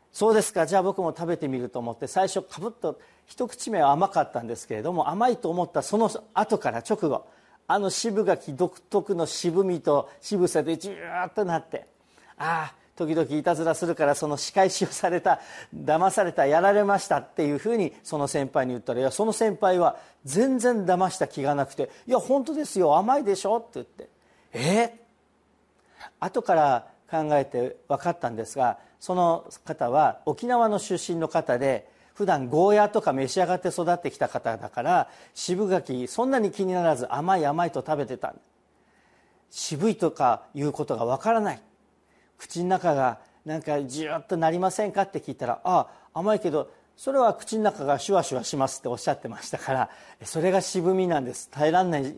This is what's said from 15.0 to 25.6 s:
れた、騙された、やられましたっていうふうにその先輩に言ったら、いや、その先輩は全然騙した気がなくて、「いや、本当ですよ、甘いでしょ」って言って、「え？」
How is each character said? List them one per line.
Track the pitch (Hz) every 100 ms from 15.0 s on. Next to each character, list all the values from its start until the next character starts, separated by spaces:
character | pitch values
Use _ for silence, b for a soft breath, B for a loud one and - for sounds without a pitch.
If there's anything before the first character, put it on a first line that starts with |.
| 180
れ | 175
た、 | 180 165 B B B -
騙 | 143 156 190
さ | 185
れ | 185
た、 | 156 139
や | 156
ら | 190
れ | 208
ま | 202 202
し | -
た | 147
っ | -
て | -
い | 151
う | 147
ふ | 214
う | 233
に | 170 B
そ | - 156
の | 139
先 | 151 135
輩 | 147 127
に |
言 | 123
っ |
た | -
ら、 | 120
い |
や、 | 131
そ | - 220
の |
先 | 214 226 196
輩 | 196 185
は | 170 - B B 139
全 | 151 262 254
然 | 240 233 185
騙 | 180 185
し | -
た | 160
気 | -
が | 139 143
な | 135
く |
て、 | - 139 B B
「い |
や、 | 247
本 | - 277 247
当 |
で | 302 294
す | 196
よ、 | 170 151
甘 | 208 277
い |
で | 208 190
し | 196
ょ」 | 226
っ |
て | 226
言 | -
っ | 123
て、 | - - _ b b b
「え？」 | 113 139 202 233 - _ _ _ _ _ _